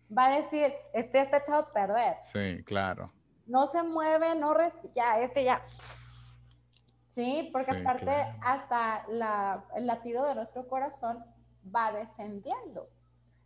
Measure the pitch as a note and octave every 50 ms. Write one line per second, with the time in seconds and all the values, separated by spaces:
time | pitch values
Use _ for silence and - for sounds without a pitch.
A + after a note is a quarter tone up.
0 | _ - G#3+ A#3+ B3+ C4 C#4 D4 D4 D4 D4+ D4+ D4 C4+ C#4 - - - - A3+
1 | A#3+ A#3+ - C4+ C#4 C4+ C#4 C#4+ C#4+ D4 D4 D4+ D4+ - - G#3+ G3 F#3+ G#3 A#3
2 | A#3+ G3 E3 - - - - G#2 G2+ F#2+ F2 F2 - - G#2 G2 F#2+ F#2 F2+ F2+
3 | F#2 F#2+ - _ _ _ _ _ - A3 A#3+ C4 C#4 D4 - E4+ E4+ E4+ D#4+ D#4+
4 | D#4 D#4 D#4 D#4+ D#4+ E4 E4 D#4+ D4 D4+ D#4 D#4+ E4 E4+ E4 - - - - -
5 | A#3 A#3+ A3 A3+ B3 B3+ B3+ C#4+ C4+ B3+ A#3+ - - - - - - - - -
6 | - - - - - - - - - - - _ _ _ _ _ _ _ _ _
7 | _ _ - B3 A#3+ B3 C#4 D#4 - - - C4 C4 C4 C4 - - C4 B3 B3+
8 | B3 C4+ C#4 D4 C#4 - - - - B3 C4+ C4+ C4+ - A#3+ A#3 A#3 A3+ A3 G#3+
9 | - - A3 A#3 A3+ A3 G#3+ G#3 G3 G3 F#3+ F#3 - - - G#3 A#3+ A#3+ A#3 A#3
10 | A#3 A#3+ A#3 A#3+ C#4 D4 B3+ A3 A3+ - - A#3+ A3 - B3+ C4 C4+ D4+ D4 -
11 | - A3+ A#3 B3 A#3+ - - - - _ _ _ - F#3+ G3 A#3 A3+ A3 G#3 G#3
12 | A3+ A3 - - G#3 G#3+ G#3 G3+ G3 C4+ F#4+ B4+ A#4+ E4 A3 E3 - - _ _
13 | _ _ _ _ _ _ _ _ _